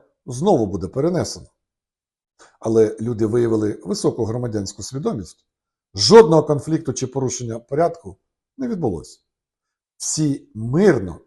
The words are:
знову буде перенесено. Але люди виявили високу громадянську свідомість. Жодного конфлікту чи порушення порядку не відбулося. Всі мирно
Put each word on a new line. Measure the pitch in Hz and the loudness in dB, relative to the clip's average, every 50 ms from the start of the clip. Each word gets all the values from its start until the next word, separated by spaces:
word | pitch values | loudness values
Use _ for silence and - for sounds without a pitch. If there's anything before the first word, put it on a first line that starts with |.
| _ _ _ _ _ | _ _ _ _ _
знову | - 123 123 165 214 185 127 110 | -14 -10 -2 2 2 2 2 2
буде | 92 98 90 92 | -2 -4 -6 -8
перенесено. | 87 - 127 147 175 180 160 107 - - 85 - - _ _ _ _ _ _ _ _ _ _ _ _ _ _ _ _ _ _ - _ _ _ | -6 -4 -2 -2 0 0 -2 -4 -4 -8 -14 -18 -20 _ _ _ _ _ _ _ _ _ _ _ _ _ _ _ _ _ _ -20 _ _ _
Але | - 113 110 113 110 107 110 - | -6 0 4 4 4 4 2 -4
люди | 110 120 120 104 113 | -6 -6 -2 -2 -2
виявили | 107 117 120 120 117 113 107 104 104 - - - | 0 2 0 2 2 0 0 0 -2 -4 -6 -8
високу | 170 202 - - 151 - - 110 | -8 -6 -2 -2 -2 -2 -2 -4
громадянську | 101 113 123 123 120 107 156 - - - - 101 | -4 -4 -6 -8 -6 -6 -6 -8 -8 -12 -14 -14
свідомість. | - 127 139 165 233 185 110 87 - - _ _ _ _ _ _ _ _ _ _ _ - | -12 -10 -6 -6 -6 -6 -6 -10 -12 -18 _ _ _ _ _ _ _ _ _ _ _ -6
Жодного | 95 95 - 202 226 220 165 165 156 147 | -4 4 8 10 10 10 10 6 4 4
конфлікту | - 151 131 - 156 160 151 160 143 120 | 2 -2 -2 -2 -2 -4 -2 -2 -6 -6
чи | - 135 | -6 -8
порушення | 123 - 135 131 120 - - 123 113 113 113 | -6 -4 -4 -4 -4 -6 -6 -8 -10 -10 -12
порядку | - _ 143 151 170 165 165 - - 95 92 - _ _ _ _ _ _ _ | -10 _ -2 0 0 0 -2 -6 -14 -18 -20 -20 _ _ _ _ _ _ _
не | - 262 | -8 -6
відбулося. | 240 226 175 156 113 87 76 - - - _ _ _ _ _ _ _ _ _ _ _ _ _ _ _ _ | -6 -4 -2 -2 -4 -4 -4 -10 -14 -20 _ _ _ _ _ _ _ _ _ _ _ _ _ _ _ _
Всі | _ - - - 151 156 147 135 - - _ - | _ -10 -8 -4 -2 -2 -2 -2 -4 -8 _ -12
мирно | 104 110 120 131 170 208 196 147 113 98 87 80 - - | -10 -6 -2 0 4 4 4 4 4 -2 -6 -12 -14 -16